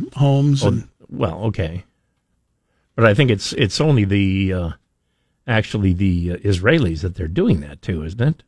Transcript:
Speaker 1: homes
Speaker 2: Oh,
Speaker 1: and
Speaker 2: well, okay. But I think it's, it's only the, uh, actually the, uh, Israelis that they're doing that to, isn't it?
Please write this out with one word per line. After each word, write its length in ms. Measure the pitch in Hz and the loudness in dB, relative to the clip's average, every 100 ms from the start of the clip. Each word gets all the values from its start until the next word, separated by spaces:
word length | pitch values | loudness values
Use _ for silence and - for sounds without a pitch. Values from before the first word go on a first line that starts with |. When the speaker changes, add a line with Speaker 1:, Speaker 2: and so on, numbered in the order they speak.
| 370 131 | -4 0
Speaker 1:
homes 480 | 139 139 143 139 | 2 2 2 2
Speaker 2:
Oh, 60 | 104 | 0
Speaker 1:
and 180 | 95 - _ - | -2 -6 _ -14
Speaker 2:
well, 340 | - 104 80 110 | -4 -4 -2 -4
okay. 380 | - 80 90 - _ _ _ _ _ _ _ _ _ _ - | -4 -6 -8 -14 _ _ _ _ _ _ _ _ _ _ 2
But 100 | 113 | 4
I 80 | |
think 160 | 101 131 | 6 4
it's, 220 | 101 - | 2 -2
it's 280 | - 104 - | -2 -2 0
only 240 | 156 131 98 | 2 2 2
the, 480 | 101 95 95 95 | 2 2 0 0
uh, 160 | 92 85 - _ _ _ _ _ _ - | -2 -6 -8 _ _ _ _ _ _ -2
actually 460 | 110 - 107 95 | 0 0 0 0
the, 400 | 87 98 87 87 | 2 0 0 -2
uh, 60 | 87 | -4
Israelis 640 | 104 90 104 165 95 80 | -2 0 2 2 0 -2
that 140 | 92 87 | -6 -6
they're 120 | 82 | -4
doing 320 | 104 226 80 | 0 0 0
that 220 | 71 71 | -4 -12
to, 220 | - 82 | -8 -6
isn't 180 | 80 110 | -6 -2
it? 220 | 139 - | -2 -2